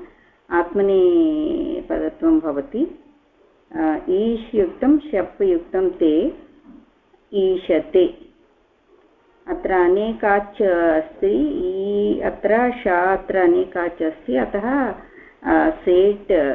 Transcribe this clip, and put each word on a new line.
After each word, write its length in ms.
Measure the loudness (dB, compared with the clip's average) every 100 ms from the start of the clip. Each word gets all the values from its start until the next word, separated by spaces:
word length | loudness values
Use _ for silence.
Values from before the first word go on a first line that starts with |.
| -8 _ _ _ -6
आत्मनेपदत्वं 1900 | -4 -2 0 2 4 4 4 2 0 -4 -4 -6 -8 -6 -6 -6 -2 2 2
भवति। 600 | 0 -6 -6 -4 -6 -8 _ _ _ _ _ _ _ -4
अ, 200 | -2 -2 -2
ईश् 460 | 0 0 -4 -4
युक्तं 440 | -2 -2 0 2 2
शप् 440 | 2 -4 -4 -2
युक्तं 480 | 0 0 -2 -2 -2
ते 440 | 2 2 2 0 -6 -20 _ -20 -20 _ _ _ _ -6
ईशते। 840 | -2 0 0 0 -2 2 2 2 -2 -20 _ _ _ _ _ _ _ _ _ _ _ -10
अत्र 220 | -6 -2
अनेकाच् 920 | 2 2 2 0 -2 0 0 -2 -2
अस्ति, 880 | 0 2 2 0 -2 -2 0 0 0 -2
ई 560 | -4 -4 -2 0 0 -2
अत्र, 500 | -4 -4 0 2 0
श 180 | -2 -2
अत्र 480 | 0 0 -2 -2 0
अनेकाच् 680 | 2 2 0 -4 -6 -4
अस्ति, 340 | -6 -6 -4 -4
अतः, 520 | -2 -4 -2 -2 -2 -6 -16 -20 -20 _
अ, 260 | 0 2 2
सेट्, 640 | 0 2 4 4 0 0 0 0